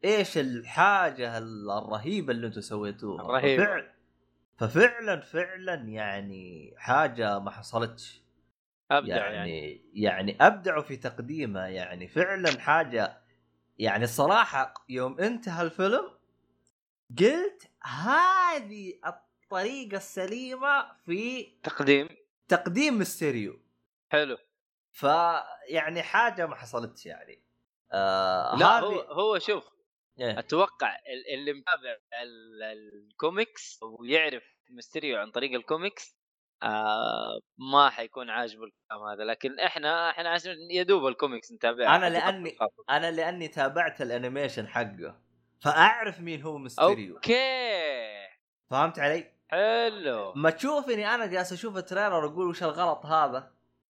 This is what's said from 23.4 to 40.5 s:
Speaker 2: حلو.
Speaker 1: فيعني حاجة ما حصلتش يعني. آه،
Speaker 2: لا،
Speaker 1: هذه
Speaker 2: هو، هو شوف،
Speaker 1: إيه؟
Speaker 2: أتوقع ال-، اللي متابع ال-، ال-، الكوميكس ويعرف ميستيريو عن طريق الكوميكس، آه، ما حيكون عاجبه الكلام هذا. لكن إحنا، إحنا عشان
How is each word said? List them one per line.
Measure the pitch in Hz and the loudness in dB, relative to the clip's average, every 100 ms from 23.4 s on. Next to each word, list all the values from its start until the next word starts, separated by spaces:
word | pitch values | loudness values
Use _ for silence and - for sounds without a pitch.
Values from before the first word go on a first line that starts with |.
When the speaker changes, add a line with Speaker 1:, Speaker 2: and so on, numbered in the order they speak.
| 101 - _ _ _ _ _ | -6 -10 _ _ _ _ _
Speaker 2:
حلو. | 151 147 120 _ _ _ _ _ | 0 2 -6 _ _ _ _ _
Speaker 1:
فيعني | - 139 160 170 160 - - - 160 156 170 | -2 2 4 4 0 -4 -16 -4 -2 -2 -4
حاجة | - - 233 185 160 | 0 2 2 2 -4
ما | 127 | -6
حصلتش | 123 123 113 - 85 | -8 -6 -6 -12 -18
يعني. | 80 - - _ _ _ _ _ | -18 -18 -20 _ _ _ _ _
آه، | 98 98 95 95 92 64 120 | 0 2 4 2 2 0 6
Speaker 2:
لا، | 196 | 8
Speaker 1:
هذه | 233 | 6
Speaker 2:
هو، | 190 190 | 4 -4
هو | - 147 214 196 | -6 -2 0 0
شوف، | - 196 - _ _ _ _ - | 0 -4 -4 _ _ _ _ -6
Speaker 1:
إيه؟ | 123 110 | -4 -4
Speaker 2:
أتوقع | - 156 196 _ 117 92 | -2 2 2 _ -4 -4
ال-، | - 127 127 | -10 -12 -8
اللي | 135 143 | -6 -6
متابع | 143 127 165 131 110 _ 117 | -6 -2 -4 -4 -12 _ -12
ال-، | 120 113 113 110 | -12 -16 -20 -14
ال-، | 110 107 107 104 104 | -12 -12 -18 -20 _
الكوميكس | _ 156 185 226 - - - | _ -2 -2 -4 -6 -18 -14
ويعرف | 113 113 120 156 156 165 _ _ _ | -16 -14 0 2 2 -2 _ _ _
ميستيريو | 123 - 156 151 113 | -20 -10 -8 -4 -4
عن | 107 | -4
طريق | 120 135 | -4 -2
الكوميكس، | 123 113 156 190 - - _ _ _ _ _ | -4 -4 -4 -4 -8 -20 _ _ _ _ _
آه، | 110 107 107 107 57 - 113 - _ - 131 | -4 -2 0 0 -2 -2 -6 -8 _ -16 2
ما | 139 139 | 6 6
حيكون | - 117 131 120 | 4 -10 -10 -6
عاجبه | 113 117 110 | -6 -6 -8
الكلام | 110 _ _ 107 104 | -18 _ _ -10 -10
هذا. | 104 | -6
لكن | 107 113 135 139 | -6 -4 -6 -2
إحنا، | 180 165 147 165 170 | -2 -2 -2 0 -2
إحنا | 165 170 | -2 -2
عشان | 170 170 | -4 -4